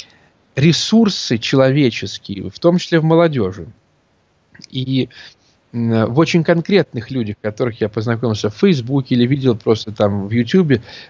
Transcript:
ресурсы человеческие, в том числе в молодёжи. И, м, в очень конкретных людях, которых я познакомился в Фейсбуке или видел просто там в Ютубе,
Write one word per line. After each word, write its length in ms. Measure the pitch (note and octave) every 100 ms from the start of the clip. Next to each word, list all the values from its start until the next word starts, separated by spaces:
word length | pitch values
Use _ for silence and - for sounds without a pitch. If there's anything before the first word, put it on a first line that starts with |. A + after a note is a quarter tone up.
| - _ _ _ _ -
ресурсы 800 | D3+ D3 - A3 A3+ - - A#2+
человеческие, 1120 | - C#3 C3 C3+ C3+ - G2 - - G2 F#2
в 100 | -
том 180 | E3+ F3
числе 220 | - E3
в 40 |
молодёжи. 640 | D#3+ E3 E3+ C#3+ F#2+ F#2 E2 - _ _ _ _ _ _ _ - -
И, 400 | B2+ C3 C3 B2 - - _ _ _ _
м, 400 | A#2+ A#2 A2+ A#2
в 40 | B2
очень 260 | D#3+ F3
конкретных 680 | D#3+ E3+ E3+ G3+ D#3 B2 G#2+
людях, 240 | C3 G#2+ G2+
которых 400 | G#2+ G#2+ B2 A2
я 80 | G#2+
познакомился 600 | A2+ A2 A2+ A#2+ G#2 G#2+
в 60 | -
Фейсбуке 600 | G3+ D#3 A#2 C#3 C3 B2
или 120 | A#2+
видел 280 | C#3+ C3 G#2+
просто 360 | - A2 -
там 360 | G#2 G#2 G2+ G2
в 40 |
Ютубе, 500 | A2+ A#2+ F#3+ E3 B2+ - - -